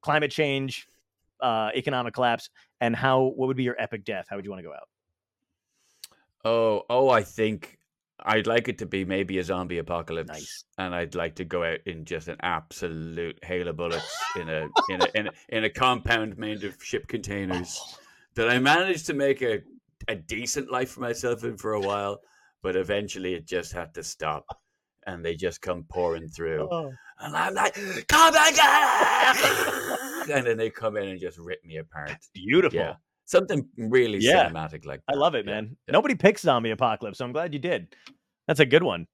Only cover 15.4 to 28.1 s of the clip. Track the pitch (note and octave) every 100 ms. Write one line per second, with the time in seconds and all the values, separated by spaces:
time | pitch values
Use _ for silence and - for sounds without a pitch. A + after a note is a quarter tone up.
15.4 | _ A2+ A2 - B2+ B2 - A#2 A2 F#2+
16.4 | G#2+ G#2 G2 - - C#3+ - A#2 G2 G2+
17.4 | F#2+ F2+ F#2 - - - - _ _ -
18.4 | A#2 B2 C3+ D#3+ F#3+ E3+ D#3+ C#3+ C#3 C#3
19.4 | B2 G#2+ - - _ _ - G#2+ D#2+ G#2+
20.4 | A#2+ - C3 B2+ B2+ - B2 A#2 B2+ A#2
21.4 | A#2 A2 A2 G#2+ G2 G2+ G2+ G2+ _ _
22.4 | _ _ F#2 F#2 F2+ G2+ G#2 G2 F#2 F2
23.4 | D#2+ F2+ E2 F2 D#2+ E2 D#2+ - D#2 D#2
24.4 | - - _ _ _ _ - F2+ E2 E2
25.4 | F2+ E2 - F2 E2 - F2 E2 D#2+ D#2+
26.4 | E2 D#2+ - E3+ D3 C3 - - D3+ D3+
27.4 | F3 G3 - G3 G3+ F3+ -